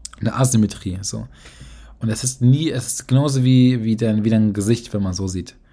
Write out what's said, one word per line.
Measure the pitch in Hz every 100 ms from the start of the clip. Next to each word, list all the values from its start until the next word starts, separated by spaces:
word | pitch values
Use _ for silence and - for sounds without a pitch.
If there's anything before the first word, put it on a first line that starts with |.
| - -
eine | 113
Asymmetrie, | - 131 117 104 - 95 92
so. | 98 110 117 - - - - - - -
Und | 113
es | 110
ist | 127 -
nie, | 123 139 160
es | 127 -
ist | - -
genauso | 127 147 135
wie, | 127 127 127 123
wie | 110 107
dein, | 113 107
wie | 107
dein | 110 107
Gesicht, | 101 101 117 -
wenn | 107
man | 95
so | 90 95
sieht. | 92 87 - _